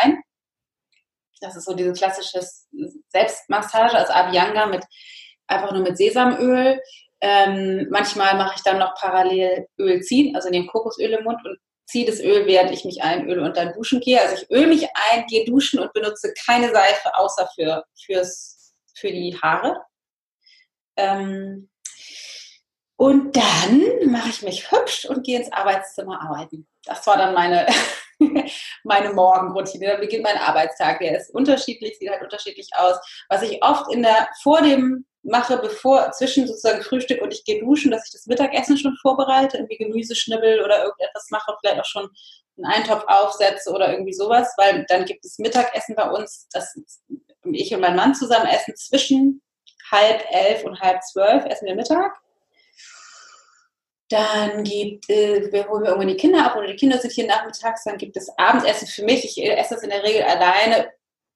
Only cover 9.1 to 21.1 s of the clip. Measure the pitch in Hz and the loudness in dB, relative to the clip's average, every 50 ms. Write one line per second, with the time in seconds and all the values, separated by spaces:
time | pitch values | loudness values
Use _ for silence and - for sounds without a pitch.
9.1 | 185 185 185 185 185 190 185 185 185 185 - - _ - 196 185 180 180 180 - | 2 2 2 2 2 0 0 0 -2 -2 -6 -10 _ -2 0 0 0 0 0 0
10.1 | 247 269 294 - - 185 180 180 180 180 180 - - 220 220 226 - - 214 220 | 2 2 2 2 0 -4 -4 -2 -2 -2 -2 -2 -4 -6 -6 -6 -6 -4 -4 -2
11.1 | 220 214 220 226 233 - - 190 190 - _ _ _ _ _ - - 240 240 220 | -2 -4 -4 -6 -8 -8 -10 -14 -16 -16 _ _ _ _ _ -6 -4 -4 -2 -2
12.1 | 214 190 185 190 202 202 196 190 190 185 180 - - - - 180 - - - 160 | -4 -2 0 2 2 2 4 4 4 4 4 2 0 -6 -8 -10 -8 -4 -4 -2
13.1 | 175 185 151 147 180 175 147 165 175 175 170 170 - 214 226 - 262 247 - 254 | -2 -2 -4 -4 -4 -4 -4 -4 -2 -4 -4 -4 -6 -8 -4 -2 -2 0 2 4
14.1 | 247 233 185 180 190 - - - 220 262 311 320 330 - - - - - 208 214 | 4 4 4 2 0 -4 -4 0 4 4 6 6 6 4 2 -2 -4 -2 0 2
15.1 | 233 233 233 233 220 220 226 240 247 277 269 - - - - - - 214 220 208 | 2 0 0 0 -2 -2 0 2 2 2 2 2 0 -2 -4 -2 -4 -4 -4 -4
16.1 | 214 - - 196 - - - 240 240 240 240 233 214 208 190 196 208 - - - | -6 -6 -8 -8 -8 -6 -2 0 2 2 2 2 4 4 4 4 2 0 -2 -2
17.1 | - - - - - 196 185 180 - - 160 156 160 160 - _ _ - - - | 0 0 0 0 0 -4 -4 -4 -4 -4 -4 -2 -4 -4 -6 _ _ -16 -8 -4
18.1 | 190 185 180 180 - - - - - _ _ _ _ _ _ _ _ - - 196 | -2 -2 -2 -4 -6 -16 -18 -20 -20 _ _ _ _ _ _ _ _ -10 -8 -8
19.1 | 180 180 180 175 170 - 160 156 170 180 220 294 359 - - _ _ _ _ _ | -6 -6 -8 -8 -6 -4 -2 -2 0 0 -2 -4 -6 -6 -10 _ _ _ _ _
20.1 | _ _ _ _ _ _ _ _ _ _ _ _ _ _ _ _ - - 196 196 | _ _ _ _ _ _ _ _ _ _ _ _ _ _ _ _ -6 -2 -2 -2